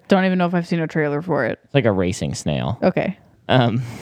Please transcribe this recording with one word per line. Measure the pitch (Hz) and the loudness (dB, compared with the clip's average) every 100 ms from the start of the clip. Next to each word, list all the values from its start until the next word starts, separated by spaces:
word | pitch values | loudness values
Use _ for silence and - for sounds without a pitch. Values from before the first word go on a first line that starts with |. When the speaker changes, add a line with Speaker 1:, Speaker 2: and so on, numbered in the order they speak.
| - | 2
Speaker 1:
Don't | 190 185 | 2 2
even | 180 | 0
know | 175 | 0
if | |
I've | 180 170 | 0 -2
seen | 170 | -2
a | 156 | -2
trailer | 165 147 143 | -2 0 -2
for | 180 143 117 | -2 -2 -2
it. | - | -4
Speaker 2:
It's | _ | _
like | 143 113 | 2 2
a | |
racing | 98 90 - 73 - | 2 0 -2 -6 -4
snail. | - 69 64 113 | -4 -2 -2 0
Speaker 1:
Okay. | 185 - - - _ _ - | 0 0 -2 -6 _ _ 0
Speaker 2:
Um, | 127 117 117 123 - | 2 2 0 -6 -10